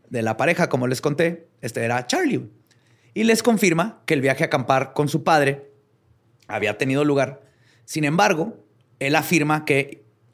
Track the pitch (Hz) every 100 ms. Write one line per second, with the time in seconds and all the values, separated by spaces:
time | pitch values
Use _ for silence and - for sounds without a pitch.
0 | - 120 113 110 143 175 165 135 123 123
1 | 147 143 165 175 - _ 123 120 117 123
2 | 127 311 330 151 120 - _ _ _ _
3 | _ 190 226 226 240 220 190 165 214 -
4 | - 151 135 135 165 147 - 135 135 -
5 | 151 151 151 156 139 139 - _ _ _
6 | _ _ _ _ - 107 104 104 135 135
7 | 147 139 127 143 - _ _ _ - 160
8 | 147 165 208 160 214 - _ _ _ -
9 | 139 156 147 165 151 151 151 139 139 -
10 | _ _ _